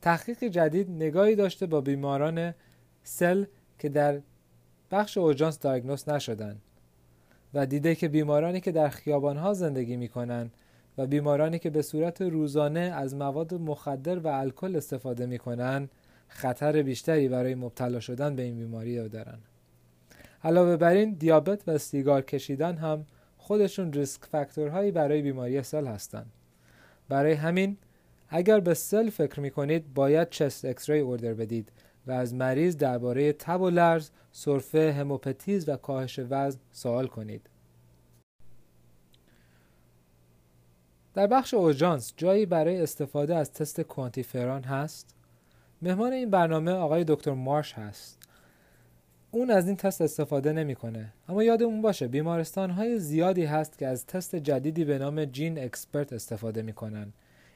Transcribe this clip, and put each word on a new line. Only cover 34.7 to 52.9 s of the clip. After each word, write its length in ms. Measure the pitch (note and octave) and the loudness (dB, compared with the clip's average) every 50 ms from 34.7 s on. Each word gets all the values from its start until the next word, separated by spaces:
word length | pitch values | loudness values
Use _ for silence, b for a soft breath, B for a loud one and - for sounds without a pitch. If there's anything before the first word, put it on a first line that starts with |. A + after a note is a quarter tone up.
| - D#3 D#3 D#3 D3 | 2 2 2 4 2
هموپتیز 760 | C#3 C#3+ C#3+ C#3 C3 - C#3 C3 - - - G3+ G3+ E3 D3 | 0 -2 -4 -4 -4 -4 -6 -6 -6 -4 -2 -2 -2 0 -2
و 80 | C#3+ | -4
کاهش 440 | - - - C#3 C3 C3 B2+ - - C3 A#2+ | -4 -4 -6 -4 -4 -4 -6 -6 -8 -6 -4
وزن 280 | C3+ C3+ C#3 C#3 C3+ B2+ _ _ _ | -2 -2 0 -2 -4 -6 _ _ _
سوال 340 | - - B2+ A#2 B2 C3+ | -8 -4 -2 0 0 -2
کنید. 400 | B2+ - - A2 G#2+ G#2 A2 - - _ _ _ _ _ _ _ _ _ _ _ _ _ _ _ _ _ _ - - - - - _ _ _ _ _ _ - _ _ _ _ _ b b b b b b b b b b b b b b _ _ _ _ _ _ _ _ _ _ _ _ _ _ _ _ _ _ _ _ _ _ _ _ | -4 -6 -8 -12 -10 -12 -14 -16 -20 _ _ _ _ _ _ _ _ _ _ _ _ _ _ _ _ _ _ -18 -18 -18 -18 -20 _ _ _ _ _ _ -20 _ _ _ _ _ b b b b b b b b b b b b b b _ _ _ _ _ _ _ _ _ _ _ _ _ _ _ _ _ _ _ _ _ _ _ _
در 120 | - G3 | 2 4
بخش 280 | G3+ A#3 C4 B3+ - - | 6 6 4 2 4 2
اورژانس 580 | A3+ F#3 E3 D3 C3 D#3 F3+ E3+ C3+ A#2 - - | 4 6 6 6 6 4 2 2 0 -2 -8 -10
جایی 300 | - D#3 F3+ F#3+ G#3 G#3+ | -2 2 4 4 4 4
برای 360 | F#3 F3 E3 D#3 E3 F3+ F#3 E3+ | 4 2 2 2 2 2 2 0
استفاده 520 | D3 - - D3+ C#3 - D3 C#3+ D3 F3 | -2 -2 -4 -6 -4 -2 -2 0 0 2
از 180 | E3 D3+ C3 - | 0 0 -2 -4
تست 280 | - D#3 C#3+ - - | -6 -6 -6 -4 -6
کوانتیفران 840 | D#3+ - - - C3+ B2 A#2 - B2 - - B2+ B2 B2 C3 C#3 B2+ | -6 -6 -4 -6 -6 -6 -4 -6 -8 -6 -4 -4 -2 -2 -4 -6 -6
هست؟ 520 | B2+ C3+ C3+ C#3+ D#3+ - - - _ - _ b b b b b b b b b b b b - | -4 -4 -4 -4 -6 -8 -14 -20 _ -20 _ b b b b b b b b b b b b -2
مهمان 300 | F3 F#3 F#3 A3 B3 C4 | -2 0 0 0 0 0
این 180 | B3+ B3+ A3+ | 0 0 4
برنامه 420 | G3 F#3+ F3 E3 D#3+ D#3+ D#3+ E3+ F3+ | 6 6 6 6 4 2 2 2 0
آقای 320 | F#3+ F3 D3+ D3 E3+ F3 D#3 | 2 2 2 2 2 4 4
دکتر 240 | D#3 D3 - D3+ C#3 | 2 2 2 -2 -2
مارش 400 | C3 B2+ C3 C#3+ D3+ D3 - - | -2 0 0 0 0 0 -2 -8
هست. 460 | - A2 G#2 G#2 - - - - _ - b b b b b b b b b b b b b b b b b _ _ _ _ | -12 -12 -12 -12 -14 -18 -20 -20 _ -20 b b b b b b b b b b b b b b b b b _ _ _ _
اون 200 | - A3+ B3 B3+ | -2 -2 2 4
از 160 | A3+ F#3+ F3 | 4 4 4
این 100 | F3+ G3+ | 4 0
تست 240 | F#3 - G3 F#3+ - | 0 0 -2 0 2
استفاده 520 | E3+ D3+ - - D3+ C#3 D3+ C#3 C3+ D3 D#3 | 0 0 0 0 -4 0 0 0 2 2 0
نمی‌کنه. 600 | D#3+ D#3+ D3 C3 - - A#2 A2+ A2+ A2 G#2+ - _ _ - | 0 -2 -2 -4 -6 -8 -10 -8 -8 -10 -12 -16 _ _ -6
اما 140 | F3+ G3+ A3 | 0 2 4
یادمون 400 | A#3 A#3 A3+ A#3 A#3 A3 G#3+ A3 | 4 4 4 2 0 0 0 0
باشه 260 | A3 F#3+ - C#3 A#2+ | 0 0 0 -2 -2
بیمارستان‌های 880 | B2 C#3 D3+ E3 E3+ E3+ D#3+ D#3 - - F#3+ F#3+ F3+ F3+ G#3+ A#3 | -2 -2 0 0 0 -2 -2 -4 -4 -4 -4 -2 -2 -2 -2 0